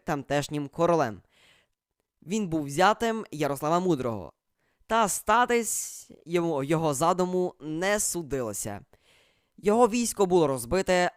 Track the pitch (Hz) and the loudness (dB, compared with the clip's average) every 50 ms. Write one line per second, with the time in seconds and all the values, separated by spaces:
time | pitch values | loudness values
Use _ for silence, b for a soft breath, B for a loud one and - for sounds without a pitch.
0 | - - 160 143 135 - 139 147 139 - 151 147 143 135 - - 165 170 170 160 | -4 -6 -6 -6 -4 -2 -2 -2 -2 -2 -6 -6 -6 -8 -2 0 2 2 4 2
1 | 143 117 104 90 b b b b b b b b b b b _ _ _ _ _ | 2 -2 -4 -10 b b b b b b b b b b b _ _ _ _ _
2 | _ _ _ _ - - 190 226 208 175 156 160 147 139 139 156 185 202 220 - | _ _ _ _ -8 -4 -4 -4 -2 -2 -2 -4 -4 -4 0 4 4 4 4 2
3 | 233 233 220 226 208 - - 151 151 139 139 135 - 151 165 175 185 185 165 127 | -2 -4 -4 -4 -8 -10 -6 -4 -2 -2 -2 -2 -2 0 0 0 2 2 0 0
4 | 127 123 113 101 85 62 - _ _ _ _ _ _ _ _ _ _ _ 220 226 | 0 -4 -6 -6 -10 -14 -18 _ _ _ _ _ _ _ _ _ _ _ 0 2
5 | 226 185 - - - - 214 233 247 240 240 240 226 220 - - - - - - | 2 2 0 -4 0 2 2 2 4 4 2 0 0 -2 -4 -6 -6 -8 -12 -16
6 | - - - - _ 156 170 175 170 170 160 139 139 139 160 160 165 156 143 123 | -20 -20 -20 -20 _ -4 -2 -2 0 0 -2 -2 0 0 0 0 2 0 0 2
7 | 165 165 185 175 185 180 180 185 180 180 - _ 135 151 156 160 180 196 208 208 | 2 2 2 2 0 0 0 0 0 -2 -4 _ -10 -8 -6 -2 0 0 0 0
8 | - - - 175 165 131 139 135 123 110 104 - - 110 101 98 - _ b b | 0 -2 -4 -6 -6 -6 -6 -4 -4 -6 -6 -8 -8 -10 -10 -12 -14 _ b b
9 | b b b b b b b b b b b b - 196 208 233 247 214 202 240 | b b b b b b b b b b b b 0 2 4 6 4 4 4 0
10 | 240 220 - - 202 180 180 185 160 139 135 127 113 117 147 185 190 - 185 180 | -2 -2 0 0 2 4 4 4 4 4 2 -2 -4 -2 -2 -2 2 2 2 2
11 | 180 170 - | 2 0 -2